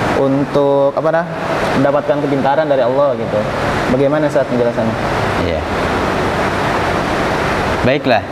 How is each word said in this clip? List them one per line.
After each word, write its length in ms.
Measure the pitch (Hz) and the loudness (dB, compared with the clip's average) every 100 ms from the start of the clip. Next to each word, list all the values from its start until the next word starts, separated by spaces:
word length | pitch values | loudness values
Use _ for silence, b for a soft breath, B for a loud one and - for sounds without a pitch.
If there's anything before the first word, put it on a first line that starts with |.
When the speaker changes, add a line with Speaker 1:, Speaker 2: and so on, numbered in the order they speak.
| - - | 0 0
Speaker 1:
untuk, 800 | 135 135 143 143 143 139 139 - | 2 2 0 2 2 4 2 2
apa 120 | 151 160 | 0 0
dah, 60 | 170 165 - - - - | -2 -4 -4 -2 0 2
mendapatkan 400 | 135 143 143 147 | 2 2 0 0
kepintaran 400 | 143 139 127 143 | 0 0 2 2
dari 160 | 156 139 | 2 2
Allah 320 | 120 131 143 | 2 2 2
gitu? 260 | 120 107 107 107 - - - - | 0 0 -2 0 -2 -2 -2 0
Bagaimana, 320 | 131 139 151 | 2 2 2
Ustaz, 240 | 151 143 131 | 2 0 0
penjelasannya? 480 | 123 120 120 113 107 - - - - | 0 0 0 -2 -2 -2 -2 -2 0
Speaker 2:
Iya. 160 | 87 80 80 82 85 - - - - - - - - - - - - - - - - - - - | 0 -2 -2 -2 -2 -2 -2 -2 -2 -2 -2 -2 -2 -2 -2 -2 -2 -2 -2 -2 -2 -2 -2 -2
Baiklah. 400 | - 143 143 110 - | 0 0 2 0 -2